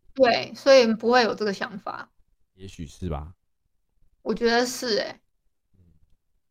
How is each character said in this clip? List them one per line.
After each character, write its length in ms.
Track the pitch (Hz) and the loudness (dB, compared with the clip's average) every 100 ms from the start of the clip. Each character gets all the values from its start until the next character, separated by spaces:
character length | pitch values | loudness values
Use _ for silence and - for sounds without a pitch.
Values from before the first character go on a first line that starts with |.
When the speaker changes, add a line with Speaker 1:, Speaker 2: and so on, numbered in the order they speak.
| - | -12
Speaker 1:
对， 400 | - 247 - - | 2 2 2 -4
所 200 | - 277 | -2 6
以 180 | 269 226 | 6 6
不 160 | 220 226 | 2 2
会 120 | 254 | 2
有 100 | 220 | 2
这 100 | 180 | -2
个 80 | 208 | -4
想 260 | 190 233 226 | -4 -10 -10
法。 320 | - - - _ _ _ _ | -12 -12 -16 _ _ _ _
Speaker 2:
也 120 | 92 95 | _ -18
许 180 | - | -14
是 240 | 76 - 90 | -14 -10 -8
吧。 240 | 71 78 - _ _ _ _ _ _ _ _ | -8 -10 -20 _ _ _ _ _ _ _ _
Speaker 1:
我 120 | - | -8
觉 160 | 214 233 | -2 0
得 160 | 233 247 | 2 0
是 320 | - 240 202 | -4 -4 -4
欸。 220 | - - _ _ _ _ _ 95 87 78 _ _ _ _ _ | -4 -12 _ _ _ _ _ _ _ _ _ _ _ _ _